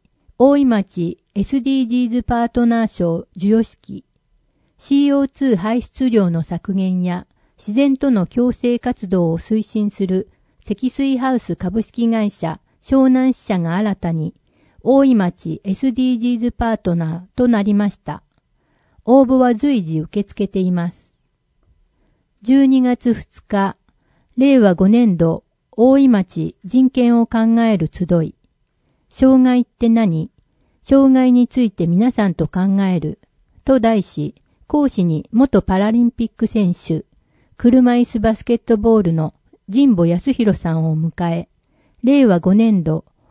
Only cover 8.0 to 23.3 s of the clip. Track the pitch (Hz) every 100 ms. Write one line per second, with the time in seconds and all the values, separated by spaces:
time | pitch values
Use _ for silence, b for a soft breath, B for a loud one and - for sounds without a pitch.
8 | 277 220 175 240 247 - 240 240 247 247
9 | 185 185 170 165 - 220 214 220 208 -
10 | 190 185 - _ _ _ - 208 254 -
11 | 277 262 262 247 - 170 185 214 - -
12 | 233 226 208 - 165 175 _ _ - 269
13 | 262 254 262 240 - 190 165 175 214 190
14 | 170 160 151 - _ _ _ _ - 269
15 | 277 233 180 - 170 160 202 190 269 233
16 | 254 247 240 240 240 - 233 220 185 170
17 | 160 165 185 - 247 226 202 202 208 -
18 | - 147 _ _ _ _ _ _ _ _
19 | - 262 254 262 254 220 294 254 160 160
20 | 156 208 202 - 196 196 180 180 170 -
21 | _ _ _ _ _ _ _ _ _ _
22 | _ _ _ _ 208 269 269 262 247 247
23 | 240 226 -